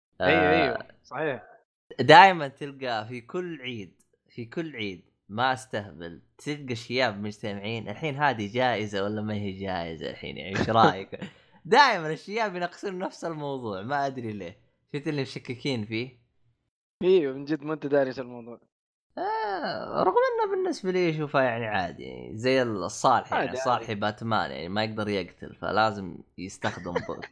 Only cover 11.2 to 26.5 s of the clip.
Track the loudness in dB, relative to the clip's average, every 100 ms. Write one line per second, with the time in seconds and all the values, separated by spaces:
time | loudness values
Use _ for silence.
11.2 | -14 -18 _ -8 4 6 8 6 -2 -4
12.2 | -6 -4 -2 -2 -6 -6 -8 -6 -8 -6
13.2 | -6 -4 -4 -4 -4 -6 -2 0 -2 -4
14.2 | -6 -6 -10 -14 _ _ _ -8 -4 -4
15.2 | -4 -8 -10 -6 -4 -4 -4 -4 -6 -12
16.2 | _ _ _ _ _ _ _ -2 4 6
17.2 | 4 -4 -4 -4 -2 -4 2 2 2 -2
18.2 | -8 -10 -14 -18 _ _ _ _ _ -8
19.2 | -4 -4 -4 -4 -4 -6 -4 2 4 4
20.2 | 2 2 -2 0 -2 -2 -2 2 2 0
21.2 | 0 2 2 2 -2 -2 -2 -6 -12 -10
22.2 | -10 -2 2 4 2 -2 -4 0 4 4
23.2 | 2 -2 -2 -2 0 0 -2 -2 -2 -2
24.2 | 0 0 0 -4 -4 -2 -2 -2 -2 -2
25.2 | -4 -10 -16 -8 0 2 2 0 -8 -12
26.2 | -16 -12 -12